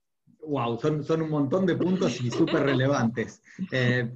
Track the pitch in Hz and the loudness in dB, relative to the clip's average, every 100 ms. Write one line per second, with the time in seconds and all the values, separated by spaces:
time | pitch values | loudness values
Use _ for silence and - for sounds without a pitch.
0 | _ _ _ _ 156 139 117 113 151 151 | _ _ _ _ -6 -2 -2 -2 -2 -2
1 | 135 160 156 151 135 180 190 143 170 190 | 0 -2 0 0 0 2 2 2 0 2
2 | 240 240 123 - 165 160 139 131 135 139 | 0 -2 -2 0 2 2 2 2 2 2
3 | 117 117 107 - - - 190 127 123 123 | 0 0 -6 -10 -20 -10 -4 0 2 2
4 | 117 | -2